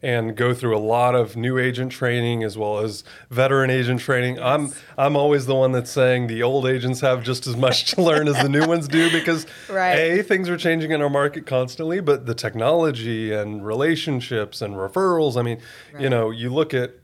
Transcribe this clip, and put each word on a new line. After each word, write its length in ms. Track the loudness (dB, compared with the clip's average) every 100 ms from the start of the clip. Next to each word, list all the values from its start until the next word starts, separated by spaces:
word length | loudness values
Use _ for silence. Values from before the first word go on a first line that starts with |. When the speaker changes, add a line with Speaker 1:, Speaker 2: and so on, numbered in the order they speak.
Speaker 1:
and 340 | 0 -2 -2 0
go 160 | 0
through 220 | 0 0 0
a 40 |
lot 340 | 2 2 4 2
of 200 | 0 -2
new 200 | -2 0
agent 320 | 0 -2 -6
training 520 | -4 -2 0 0 -2
as 140 | -4 -4
well 220 | -4 -2
as 240 | -4 -6 -16 -20 -8
veteran 400 | 0 4 4 4
agent 300 | 2 0 -2
training. 380 | 0 0 0 -2
I'm, 260 | 0 0 -2
Speaker 2:
Yes. 80 | -8 -14 0
Speaker 1:
I'm 180 | 2 4
always 300 | 4 2 2
the 80 | 2
one 160 | 4
that's 180 | 2 -2
saying 340 | 0 2 2 0
the 140 | 0
old 240 | 0 2 2
agents 340 | 0 0 0
have 220 | 0 0
just 220 | -2 -6 -4
as 80 | 0
much 300 | 2 2 -2
to 80 | 2
learn 260 | 2 4 2
as 120 | 2
the 80 | 2
new 160 | 2 2
ones 200 | 2 2
do 240 | 2 2
because 340 | 2 0 -2 -4 -16
Speaker 2:
<laughs> 120 | -6
Right. 240 | -2 2 2 2 0
Speaker 1:
A, 40 |
things 260 | 0 -2 0
are 80 | -2
changing 320 | 0 0 0
in 100 | 0
our 60 | 0
market 360 | 2 0 -2 -2
constantly, 540 | -2 -2 -4 -4 -2
but 240 | 2 0 0
the 100 | -6
technology 960 | -4 -2 2 2 2 0 -4 -4 -2
and 340 | -4 -4 -8 -6
relationships 920 | -2 0 0 -2 -4 -4 -4 -4 -8
and 140 | -8 -6
referrals, 600 | -4 -2 0 2 0 0
I 60 |
mean, 160 | -2 -4 -12 -20 -20
you 40 | -4
Speaker 2:
Right. 100 | 0
Speaker 1:
know, 200 | 2 0
you 180 | -2 -4
look 220 | -2 0
at 200 | 0 -4 -8